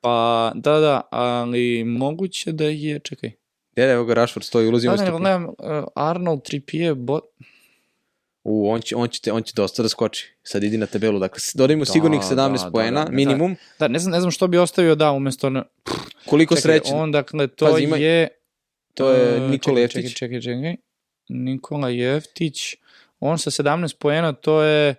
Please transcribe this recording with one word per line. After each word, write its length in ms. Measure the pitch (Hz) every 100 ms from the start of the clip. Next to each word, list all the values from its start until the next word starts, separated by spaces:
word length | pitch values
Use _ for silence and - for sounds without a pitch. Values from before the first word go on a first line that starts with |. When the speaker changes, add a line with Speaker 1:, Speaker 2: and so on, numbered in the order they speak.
Speaker 1:
Pa, 100 | 120 120 117 117 113 -
da, 220 | 143 151
da, 220 | 156 139 -
ali 720 | 120 123 120 120 120 120 117 113
moguće 640 | 120 135 165 190 - -
da 120 | 156
je, 340 | 151 151 151 147
čekaj. 300 | - 143 120 117 _ _ _
Speaker 2:
Ne, 80 | -
evo 200 | 131 120
ga 100 | 117
Rashford 300 | 113 120 -
stoji, 240 | - 120 110
ulazimo 240 | 120 120
Speaker 1:
Da, 40 | 196
ne, 100 | 190
Speaker 2:
Stupinjan. 340 | 165 190 185
Speaker 1:
gledam, 360 | 170 - - 151
e, 60 | - -
Arnold, 460 | 151 175 180 151
Trippier, 520 | - 147 - 156 170
Bot- 340 | 139 120 147 - _ - _ _ _ _ _ _ _ _ _
Speaker 2:
U, 260 | - 107 101
on 100 | 113
će, 160 | - 113
on 120 | 120
će 120 | -
te, 120 | -
on 100 | 110
će 100 | 110
dosta 280 | - 98 -
da 60 | 113
skoči. 440 | - 110 - - _
Sad 220 | - 104
idi 140 | 104 110
na 80 | 104
tabelu, 320 | 104 110 104
dakle, 220 | 95 -
s-, 120 | -
dodajmo 260 | - 131 156
Speaker 1:
Da, 120 | 139
Speaker 2:
sigurnih 280 | 160 160 151
Speaker 1:
da, 60 | -
Speaker 2:
sedamnaest 380 | 131 135 135
Speaker 1:
da, 60 | -
Speaker 2:
poena, 300 | 113 113 131
Speaker 1:
da, 60 | 156
da. 60 |
Speaker 2:
minimum. 440 | 131 139 135 175 185 _ _
Speaker 1:
Da, 100 | 151
ne 100 | 131
znam, 140 | 180
ne 80 | 170
znam 100 | 180
što 160 | 156 185
bi 100 | 175
ostavio 360 | 175 - 170
da 160 | 151 151
umesto... 380 | 139 139 131 139
Na- 140 | 131 - _ - 60 - -
Speaker 2:
Koliko 300 | - 147 160
Speaker 1:
Čekaj, 80 | 165
Speaker 2:
sreće. 320 | 151 156 -
Speaker 1:
on, 180 | 143 156
dakle, 340 | 147 143 156 139
to 180 | - 156
Speaker 2:
Pazi, 160 | 156
ima-, 140 | 147 156
Speaker 1:
je, 300 | 156 165 165 _ _ _ _ _ _ -
Speaker 2:
to 140 | 135
je 260 | 127 123 120
Speaker 1:
e, 40 |
Speaker 2:
Nikola 360 | 131 135 - 127
Speaker 1:
čekaj, 60 |
Speaker 2:
Jeftić. 320 | 120 123 120
Speaker 1:
čekaj, 260 | 117 123 123
čekaj, 160 | 120 123
čekaj. 200 | 151 175 _ _ _ _ _
Nikola 580 | 127 127 135 - 147 135
Jeftić, 840 | 120 123 147 - - 165 - - - _ _ _ _
on 180 | 143 165
sa 120 | -
sedamnaest 480 | - 143 160 165 -
poena, 340 | 147 151 165
to 300 | 139 - 156
je 320 | 156 151 147